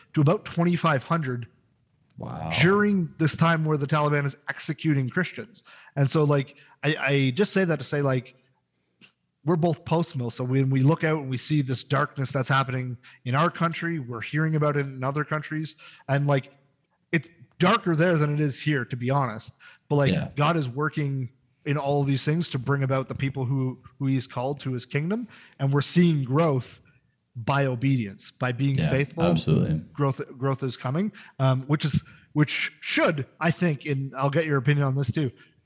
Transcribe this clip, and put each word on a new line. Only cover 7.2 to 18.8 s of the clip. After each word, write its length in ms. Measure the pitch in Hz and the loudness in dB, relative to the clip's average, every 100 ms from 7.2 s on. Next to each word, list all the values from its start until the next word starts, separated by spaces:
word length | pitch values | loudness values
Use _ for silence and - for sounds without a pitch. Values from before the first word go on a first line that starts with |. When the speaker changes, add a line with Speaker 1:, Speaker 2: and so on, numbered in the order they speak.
| 131 | 2
Speaker 1:
just 220 | 131 208 | 0 0
say 120 | 190 | 0
that 140 | 180 147 | 0 -2
to 60 | |
say, 180 | 127 147 | -2 -2
like, 320 | 139 131 - - _ _ _ _ _ _ - _ _ _ | 0 0 -4 -20 _ _ _ _ _ _ -20 _ _ _
we're 120 | 147 170 | -2 2
both 280 | 170 151 | 2 0
post-mill. 460 | - 165 165 131 120 | 0 0 0 -4 -6
So 140 | - | -6
when 240 | 123 135 131 | -2 0 2
we 120 | 135 | 4
look 220 | 135 165 | 4 4
out 160 | 160 156 | 2 -2
and 100 | 131 | -4
we 80 | 127 | -6
see 240 | - 151 | -2 0
this 200 | 131 123 | 0 -4
darkness 480 | - 143 143 - 131 | -2 -2 -2 -4 -4
that's 200 | 139 127 | -2 0
happening 480 | 135 131 127 127 120 - - | 0 0 -4 -6 -10 -16 -12
in 100 | 123 | -2
our 160 | 135 170 | 2 2
country, 480 | - 170 160 170 165 | 2 -2 -2 -4 -4
we're 220 | 120 113 | -6 -10
hearing 340 | - 151 160 | -4 -2 0
about 220 | 156 147 143 | 2 2 0
it 100 | 139 | -2
in 160 | 131 | -4
other 220 | 131 147 | -4 -2
countries. 500 | 147 156 - 156 156 - - - - | -2 -4 -4 -6 -8 -10 -20 -12 -2
And, 220 | 139 143 | 0 2
like, 240 | 135 - _ _ _ _ _ - | 0 -2 _ _ _ _ _ -4
it's 180 | 165 - - - - | -4 -4 -20 -12 0
darker 380 | 180 226 180 156 | 2 2 2 2
there 200 | 180 160 | 2 2
than 160 | 147 | 2
it 60 | 147 | 0
is 200 | 151 - | -2 -2
here, 240 | 151 139 | -2 -2